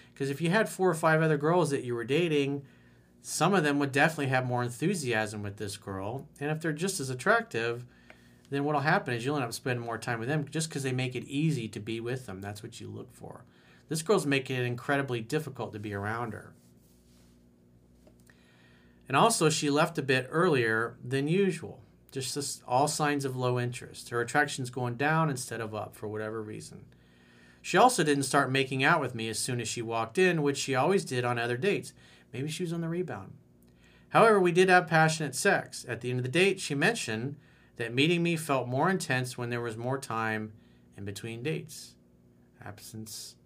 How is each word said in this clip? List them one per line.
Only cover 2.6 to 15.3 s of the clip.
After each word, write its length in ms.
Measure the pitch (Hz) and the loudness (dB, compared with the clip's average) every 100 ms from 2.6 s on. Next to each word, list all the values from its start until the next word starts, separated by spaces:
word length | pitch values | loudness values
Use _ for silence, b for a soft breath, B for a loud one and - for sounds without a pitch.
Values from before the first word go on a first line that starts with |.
| 139 b b b b b | -6 b b b b b
some 320 | - - 160 | -8 2 4
of 120 | 196 | 4
them 140 | 151 143 | 4 2
would 140 | 139 | 2
definitely 360 | 131 156 160 139 | 4 2 2 0
have 180 | 131 127 | 0 0
more 160 | 123 | -2
enthusiasm 800 | 123 - 160 196 127 110 107 107 | -4 -2 -2 -2 0 0 0 -4
with 140 | 104 101 | -8 -8
this 200 | 104 - | -8 -10
girl. 520 | - 95 98 131 - - | -8 -6 -6 -8 -10 -8
And 120 | 143 | -4
if 100 | 156 | -4
they're 120 | 165 | -4
just 280 | 151 190 - | -4 -4 -4
as 100 | 131 | -6
attractive, 720 | 123 185 233 226 113 117 120 123 B B B B B B | -2 2 2 2 -2 -2 -4 -8 B B B B B B
then 140 | 139 | -2
what'll 180 | 143 147 | 0 0
happen 320 | 143 185 202 | 2 2 0
is 100 | 120 | -4
you'll 120 | 120 147 | -2 -2
end 80 | |
up 80 | 120 | -4
spending 320 | - 135 123 | -4 -4 -4
more 140 | 117 113 | -4 -6
time 220 | - 117 | -4 -4
with 80 | 117 | -2
them 180 | 151 131 | -2 -2
just 220 | 160 160 | -4 -4
'cause 140 | 139 | -4
they 80 | 131 | -2
make 240 | 127 131 123 | -2 -2 -4
it 80 | |
easy 420 | - 139 160 131 110 | -6 -2 0 0 -4
to 120 | 104 | -8
be 180 | 104 113 | -8 -6
with 260 | 117 123 127 | -4 -6 -8
them. 140 | 95 | -10
That's 220 | 98 104 | -10 -10
what 180 | 113 - | -12 -14
you 80 | 104 | -14
look 240 | 104 - | -14 -14
for. 320 | - - - - b b b b | -16 -16 -16 -20 b b b b
This 140 | 160 | -4
girl's 240 | - 202 147 | 2 2 4
making 300 | 139 131 131 | 2 2 0
it 80 | |
incredibly 560 | 123 120 - 139 135 120 | 0 -2 0 0 0 -4
difficult 520 | 110 | -2